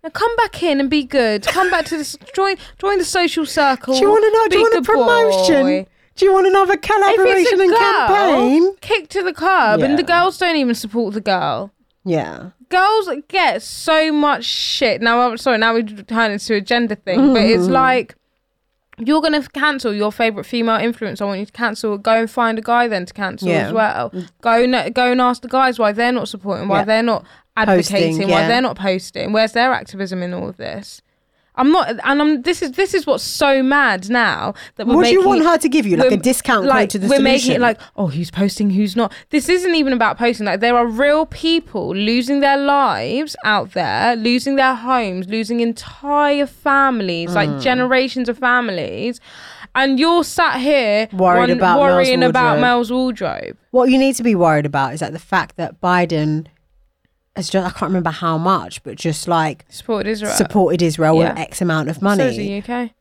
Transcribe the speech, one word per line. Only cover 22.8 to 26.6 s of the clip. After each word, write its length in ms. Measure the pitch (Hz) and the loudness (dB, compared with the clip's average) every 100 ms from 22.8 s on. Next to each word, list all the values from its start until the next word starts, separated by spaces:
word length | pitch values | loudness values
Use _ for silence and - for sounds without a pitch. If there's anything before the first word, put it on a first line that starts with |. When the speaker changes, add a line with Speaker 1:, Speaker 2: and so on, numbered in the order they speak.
| 240 | 2
Speaker 1:
then 200 | 202 180 | -2 -6
to 60 | |
cancel 340 | - 190 - 185 | -8 -8 -4 -2
Speaker 2:
Yeah. 180 | 165 101 | 0 0
Speaker 1:
as 60 | |
well. 400 | 220 214 - 120 185 170 _ | 0 0 -2 -6 -8 -14 _
Go 120 | 233 | 0
n-, 400 | 233 247 254 147 | 2 2 0 -2
go 180 | 240 247 | 0 0
and 100 | 247 | 2
ask 220 | 247 247 | 0 0
the 60 | 240 | -4
guys 320 | 262 262 240 | 0 0 2
why 100 | 214 | 0
they're 220 | 208 240 | 2 0
not 160 | 247 - | -2 -6
supporting, 400 | 202 190 196 | -10 -6 -6